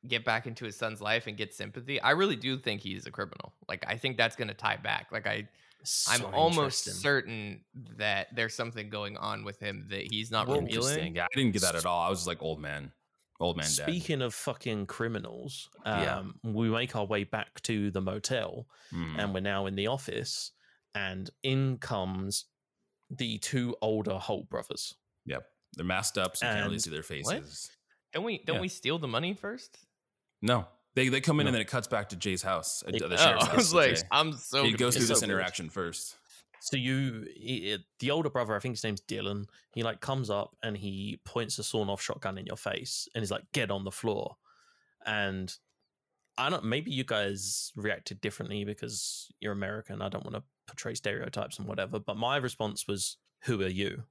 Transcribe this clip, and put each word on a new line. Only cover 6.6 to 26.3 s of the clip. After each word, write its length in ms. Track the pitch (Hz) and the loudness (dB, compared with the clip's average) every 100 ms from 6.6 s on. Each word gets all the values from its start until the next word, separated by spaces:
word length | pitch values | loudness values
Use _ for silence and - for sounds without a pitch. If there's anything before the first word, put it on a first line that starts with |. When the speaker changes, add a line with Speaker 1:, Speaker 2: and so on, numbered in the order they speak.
| 139 131 - | 2 0 -4
Speaker 2:
interesting. 60 | |
Speaker 1:
certain 680 | 95 143 139 - 113 104 95 _ 127 113 110 | -2 2 2 2 -6 -8 -10 _ -18 -16 -2
that 300 | 104 98 - | 0 0 -2
there's 200 | 120 113 | -2 -2
something 340 | - 117 117 104 | -2 -4 -4 -6
going 260 | 104 101 104 | -4 -6 -4
on 280 | 104 107 | -6 -4
with 140 | 104 98 | -8 -6
him 260 | 104 101 101 | -6 -6 -6
that 160 | 98 - | -6 -4
he's 200 | 107 110 | -4 0
not 160 | 110 107 | 0 2
Speaker 2:
Well, 140 | 139 | 2
Speaker 1:
revealing. 160 | - 113 | 2 2
Speaker 3:
Interesting. 400 | 127 151 - 82 | 2 2 -2 -2
Yeah, 80 | |
I 120 | 87 131 | 0 4
didn't 160 | 131 | 4
get 100 | 98 | 6
that 120 | 90 | 4
at 100 | 82 | 4
all. 160 | 87 85 | 2 4
I 80 | 85 | 2
was 120 | 95 | 0
just 60 | 87 | -2
like, 120 | 85 | -2
"Old 180 | 78 76 | -2 -4
man. 320 | 73 73 69 - _ _ _ _ | -4 -6 -8 -14 _ _ _ _
Old 180 | 87 85 | 0 2
man 80 | 78 | 2
dad." 40 | 76 | 2
Speaker 2:
Speaking 380 | - 175 165 151 | 2 -2 0 0
of 120 | 123 | 0
fucking 520 | - - 123 - 107 98 | 0 -2 -2 -2 -2 -2
criminals, 840 | - 117 113 110 120 139 135 - - | -2 0 0 -6 -8 -8 -10 -12 -8
Speaker 3:
Yeah. 320 | - 104 87 65 | -2 2 2 0
Speaker 2:
um, 200 | 95 87 | -4 -6
we 280 | 117 107 113 | -2 2 4
make 260 | 113 127 113 | 2 0 0
our 80 | |
way 200 | 101 104 | 0 0
back 360 | 101 107 - - | 0 -2 -4 -8
to 280 | - 110 101 | -2 0 2
the 100 | 95 | 0
motel, 680 | 95 95 - 131 - - 113 - - | 0 -2 0 0 -2 -6 -12 -18 -8
Speaker 3:
Mm. 260 | 87 82 78 | -4 -4 0
Speaker 2:
and 160 | 101 | 0
we're 60 | 95 | 0
now 260 | 98 98 98 | 0 0 0
in 100 | 98 | 0
the 100 | 104 | 0
office, 640 | 139 - 107 - - - _ _ _ _ | 0 -2 -4 -4 -4 -6 _ _ _ _
and 360 | 101 98 92 95 - | -2 -2 -2 -8 -4
in 340 | 131 131 135 127 | 2 4 4 0
comes 680 | - 110 92 92 95 - - _ _ _ _ _ _ | 0 0 0 0 0 -2 -4 _ _ _ _ _ _
the 300 | 131 120 107 | -4 -4 -2
two 380 | - 135 120 120 | -2 0 0 0
older 380 | 110 110 107 95 | 2 2 2 -2
Holt 300 | - 107 - | -2 -4 -2
brothers. 460 | - - - - - _ _ - | -8 -6 -6 -6 -8 _ _ -6
Speaker 3:
Yep. 200 | 65 - _ _ | -6 -8 _ _
They're 100 | - 87 | -6 0
masked 320 | 92 107 - | 2 2 0
up, 180 | 92 | 0